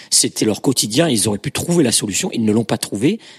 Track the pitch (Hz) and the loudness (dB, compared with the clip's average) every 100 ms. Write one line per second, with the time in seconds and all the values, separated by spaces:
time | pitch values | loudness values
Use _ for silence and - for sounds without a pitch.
0 | - - 123 - 110 98 - 123 107 120 | -2 0 0 0 0 0 0 0 0 2
1 | 170 113 104 104 139 - 135 175 120 - | 2 2 0 -2 -4 -6 0 2 2 2
2 | 104 90 185 - 107 107 - - - 101 | -2 -4 -4 0 2 2 0 -2 -4 -2
3 | 143 226 - | 0 -2 -8